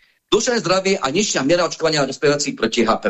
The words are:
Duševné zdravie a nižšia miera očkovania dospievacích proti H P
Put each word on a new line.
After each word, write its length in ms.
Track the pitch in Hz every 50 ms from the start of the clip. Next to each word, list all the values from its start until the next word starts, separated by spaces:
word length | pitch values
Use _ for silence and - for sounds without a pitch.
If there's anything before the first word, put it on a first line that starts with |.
| _ _ _ _ _ _
Duševné 320 | - 226 233 - 240 233 185
zdravie 320 | 175 185 190 185 196 196
a 160 | - - 135
nižšia 320 | 139 185 214 - - 151 135
miera 240 | 139 175 175 170 160
očkovania 400 | - - 160 160 156 151 139 127
dospievacích 480 | 131 - - 143 147 143 - - -
proti 320 | - - 110 - 120 113 113
H 160 | 107 -
P 20 | -